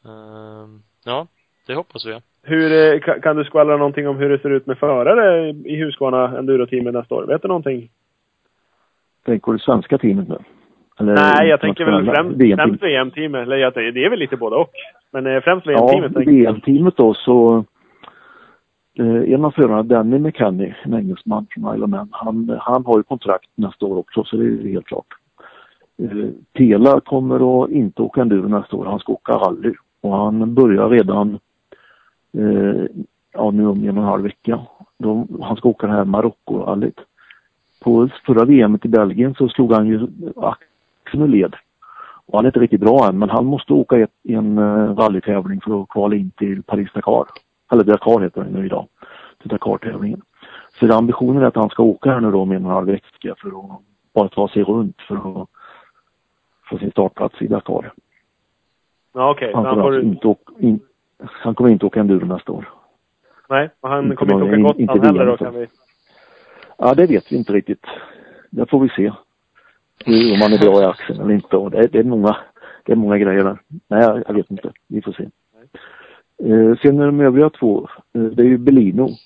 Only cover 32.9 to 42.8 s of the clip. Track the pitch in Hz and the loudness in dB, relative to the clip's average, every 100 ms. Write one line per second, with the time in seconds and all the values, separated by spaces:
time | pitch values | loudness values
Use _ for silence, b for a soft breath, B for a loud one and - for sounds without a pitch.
32.9 | - - _ _ - 110 104 104 101 104 | -10 -16 _ _ -4 -2 0 0 -2 -4
33.9 | 101 104 98 101 - - 117 127 _ - | -4 -2 -2 -4 -8 -6 -6 -8 _ -20
34.9 | _ 107 110 - - - 107 123 107 104 | _ -4 -4 -6 -10 -8 -2 0 0 -2
35.9 | 104 98 101 113 - - 104 95 101 113 | -2 0 0 -2 -6 -8 -6 -4 -4 -4
36.9 | - - b b b b _ _ _ 120 | -8 -20 b b b b _ _ _ 0
37.9 | 117 127 - - 113 123 143 107 104 - | 2 0 -4 0 2 6 6 4 2 2
38.9 | 113 101 95 131 131 127 - 120 110 107 | 2 2 0 -2 0 -2 0 2 2 2
39.9 | 110 123 - 165 - - - _ _ _ | -2 -4 -10 -14 -6 -6 -6 _ _ _
40.9 | _ - 147 147 110 87 - _ _ B | _ -8 -2 2 2 2 -4 _ _ B
41.9 | B B B - 104 127 123 117 101 | B B B -2 0 2 2 2 4